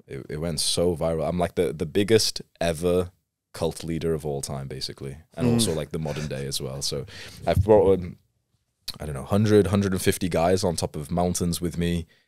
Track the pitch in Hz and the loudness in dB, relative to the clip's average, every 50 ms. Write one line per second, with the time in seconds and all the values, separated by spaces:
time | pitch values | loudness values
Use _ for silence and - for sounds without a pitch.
0 | _ - 67 67 - - - 76 82 87 80 76 - - - - 85 87 87 71 | _ -14 -14 -12 -10 -10 -8 -6 -4 -4 -4 -2 -2 0 0 2 2 2 2 0
1 | 82 82 82 80 73 78 85 90 87 85 - - 87 67 78 78 92 76 69 98 | 0 -2 0 0 -2 -2 0 0 -2 0 0 0 -2 -2 -2 -4 -6 -2 0 0
2 | 104 92 113 107 - - - - - _ _ - 82 85 82 76 87 90 87 90 | 4 6 6 4 4 2 -4 -6 -10 _ _ -2 -2 -2 0 0 0 2 2 2
3 | 90 90 - _ _ _ _ _ _ _ - - 87 80 80 - - 80 82 78 | 0 -2 -6 _ _ _ _ _ _ _ -6 -4 -4 -4 -4 -4 -6 -6 -4 -2
4 | 82 82 80 76 71 76 71 69 69 - 71 69 69 67 69 67 - - - - | -2 -2 -2 -2 -4 -4 -6 -6 -6 -8 -8 -8 -10 -10 -10 -10 -10 -10 -10 -10
5 | 67 67 67 78 - _ _ - - 120 - 117 - 87 80 78 73 - - 80 | -12 -12 -12 -14 -18 _ _ -2 0 2 2 2 2 0 -2 -2 -4 -6 -6 -6
6 | 80 73 71 73 76 71 67 67 69 69 69 - 71 65 65 69 69 - - 69 | -4 -4 -4 -6 -6 -6 -6 -6 -6 -6 -6 -6 -6 -8 -8 -6 -6 -6 -6 -6
7 | 65 - - - - - - - - 87 85 - - 113 107 104 87 95 95 90 | -8 -10 -12 -16 -16 -18 -18 -4 -2 0 2 4 6 6 8 8 8 6 4 2
8 | 87 87 - - _ _ _ _ _ _ _ _ _ _ _ _ _ - - - | 0 -6 -10 -14 _ _ _ _ _ _ _ _ _ _ _ _ _ -14 -12 -10
9 | 76 76 71 - 69 - - 104 113 104 107 104 95 90 104 101 101 98 92 90 | -10 -8 -8 -8 -4 0 2 4 6 6 8 6 6 6 4 2 2 2 0 0
10 | - 101 92 - 98 90 87 80 82 87 95 92 104 90 80 - 92 - - 80 | 0 0 0 0 0 0 2 2 4 4 4 2 2 0 -2 -2 -4 -4 -6 -8
11 | 73 71 87 87 90 90 85 - 90 85 82 - 87 85 80 82 87 85 85 85 | -6 -4 0 0 0 0 0 0 0 -2 -2 -2 -4 -4 -2 -2 -2 0 0 -2
12 | 82 - _ _ _ | -4 -8 _ _ _